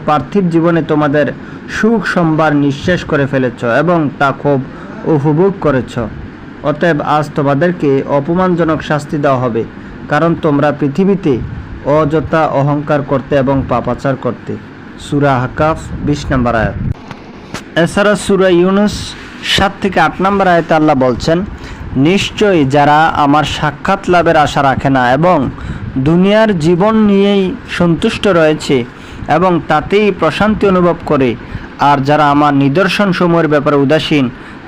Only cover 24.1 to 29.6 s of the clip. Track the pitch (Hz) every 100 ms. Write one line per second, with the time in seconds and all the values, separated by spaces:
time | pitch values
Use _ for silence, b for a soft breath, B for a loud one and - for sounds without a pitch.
24.1 | 175 165 160 143 156 139 123 139 135 123
25.1 | 135 175 165 117 - B B B 135 135
26.1 | 175 190 214 220 180 156 175 214 220 208
27.1 | 196 202 202 185 - - - 175 160 226
28.1 | - 208 170 156 156 - 131 117 B B
29.1 | B - 156 185 170